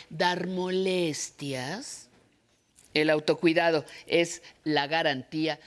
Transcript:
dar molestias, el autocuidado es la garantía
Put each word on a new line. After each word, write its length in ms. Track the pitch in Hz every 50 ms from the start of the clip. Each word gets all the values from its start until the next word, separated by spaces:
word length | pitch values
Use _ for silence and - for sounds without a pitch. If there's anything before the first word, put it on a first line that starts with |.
| - -
dar 360 | - 156 185 180 180 175 175
molestias, 1600 | 180 185 180 180 185 185 190 190 190 185 180 175 160 143 - - - - - 147 143 135 127 123 135 170 214 285 - - - - - _ _ _ _ _ _ _ _ _ _ _ _ _ - - - -
el 160 | 151 151 156
autocuidado 720 | 156 156 156 - 156 - - 170 160 175 170 170 165 151 139 - - - -
es 380 | - - 170 170 170 - - - - - _ -
la 240 | 156 151 143 143
garantía 720 | 143 156 165 165 156 139 131 127 - - 156 156 156 147 - -